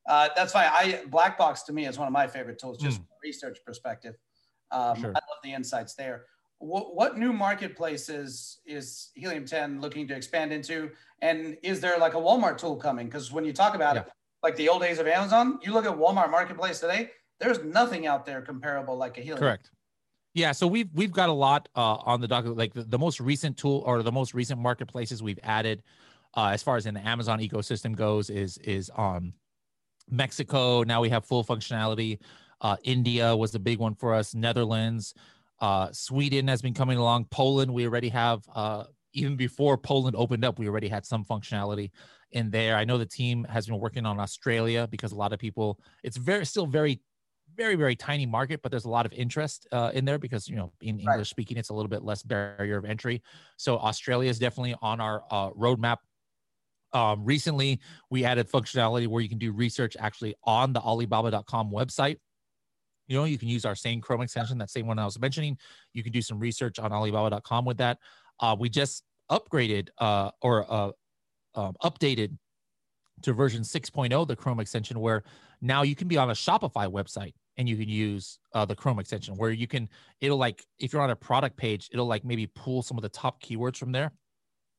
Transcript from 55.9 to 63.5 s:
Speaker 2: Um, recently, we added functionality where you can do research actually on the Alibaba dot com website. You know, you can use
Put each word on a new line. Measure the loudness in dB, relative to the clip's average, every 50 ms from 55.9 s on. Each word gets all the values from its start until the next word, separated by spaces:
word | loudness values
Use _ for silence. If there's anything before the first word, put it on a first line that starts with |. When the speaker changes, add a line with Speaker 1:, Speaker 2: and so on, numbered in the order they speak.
| 0 0 _ _ _ _ _ _ _ _ _ _ _ _ _ _ _ _ _ -4
Speaker 2:
Um, | 0 2 2 2 2 0 0
recently, | 0 0 0 0 -2 0 0 2 0 0 -2 -4 -10 -20 -20 _ -4
we | -2 0 2
added | 2 2 2 0 2
functionality | 2 0 0 2 0 2 2 4 2 2 0
where | 0 0 -2
you | -2 -2
can | -4 -4
do | -2 -2
research | 0 0 0 0 0 0 -2 -2 -2 -4
actually | -6 -6 -6 -4 -8 -8 -6 _ 0
on | 2 4 4 4 2 2
the | 0
Alibaba | 0 0 0 0 0 0 2 2 2 2
dot | 0 -2 -4
com | -4 -4 -4 -2 -2
website. | -2 -2 -2 -2 0 0 0 0 0 -4 _ _ _ _ _ _ _ _ _ _ _ _ _ _ _ _ _
You | -4 -2
know, | 0 0
you | 0 -2 -2
can | -2
use | -2